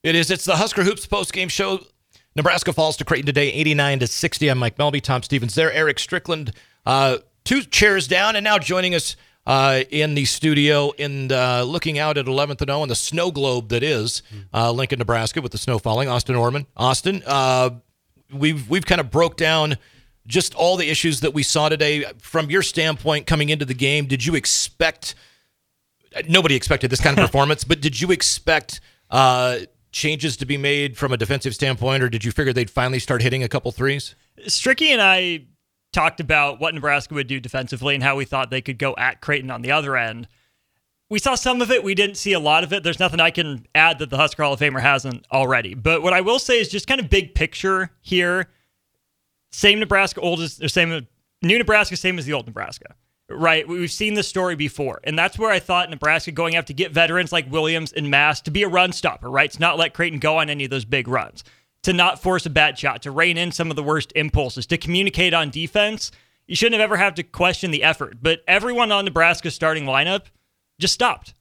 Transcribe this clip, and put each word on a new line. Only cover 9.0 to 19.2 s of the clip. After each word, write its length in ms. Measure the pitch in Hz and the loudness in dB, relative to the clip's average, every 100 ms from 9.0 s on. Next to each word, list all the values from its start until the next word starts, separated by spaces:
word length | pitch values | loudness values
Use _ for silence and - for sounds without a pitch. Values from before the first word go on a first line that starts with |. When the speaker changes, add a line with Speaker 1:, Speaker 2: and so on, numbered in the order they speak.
| - - _ _ - | -2 -10 _ _ 0
Speaker 1:
uh, 340 | 135 135 131 131 | 2 4 2 0
in 240 | 147 151 | 0 0
the 100 | 147 135 | 0 0
studio 680 | - 156 147 147 147 143 - | 0 2 4 4 4 0 -4
and, 320 | 143 139 131 | -8 -6 -2
uh, 320 | 131 127 123 | 0 2 0
looking 340 | 127 165 165 147 | -2 -4 -4 -2
out 200 | 151 147 | 0 0
at 100 | 131 | 0
eleventh 340 | 135 143 139 | 0 0 -2
and 80 | 139 | -2
O 140 | 143 | -2
in 60 | 147 | -2
the 60 | 113 | -4
snow 360 | - 165 180 | -2 -2 -2
globe 380 | 143 139 123 110 | 0 0 -2 -2
that 120 | 117 | -2
is, 380 | 147 127 110 - - 104 98 | 0 0 -2 -6 -10 -18 -6
uh, 180 | 110 117 | 0 0
Lincoln, 280 | 117 131 127 | 0 -4 -4
Nebraska, 420 | 113 117 113 160 | 0 0 0 -4
with 100 | 123 | -6
the 60 | 101 | -6
snow 220 | - 113 | -2 -2
falling. 280 | 113 110 135 | 0 -2 0
Austin 280 | 123 - 123 | -2 0 0
Orman. 320 | 120 143 139 - | 0 -2 -8 0
Austin, 460 | 127 131 185 196 - | 0 2 -2 -4 0
uh, 460 | 139 131 127 127 120 _ _ _ _ _ | 2 2 2 2 -2 _ _ _ _ _
we've, 380 | 139 151 156 110 | 0 0 0 -2
we've 160 | 139 151 | -2 2
kind 160 | 175 | 0
of 80 | 131 | 2
broke 260 | 135 | 2